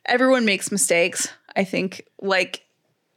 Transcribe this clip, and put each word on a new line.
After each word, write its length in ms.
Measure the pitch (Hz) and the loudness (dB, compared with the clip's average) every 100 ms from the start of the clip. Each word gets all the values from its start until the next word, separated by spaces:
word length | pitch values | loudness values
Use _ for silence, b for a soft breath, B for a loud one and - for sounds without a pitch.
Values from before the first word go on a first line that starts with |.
| - | -2
everyone 400 | 240 262 262 220 | 2 4 4 2
makes 260 | 185 - | 0 -2
mistakes. 640 | 202 - 170 175 - - - - - | -2 2 2 2 -2 -8 -10 -8 -4
I 80 | |
think, 400 | 185 180 185 - - - | -2 -2 -4 -8 -20 -8
like, 420 | 196 190 185 - _ _ _ _ _ | -2 0 -2 -8 _ _ _ _ _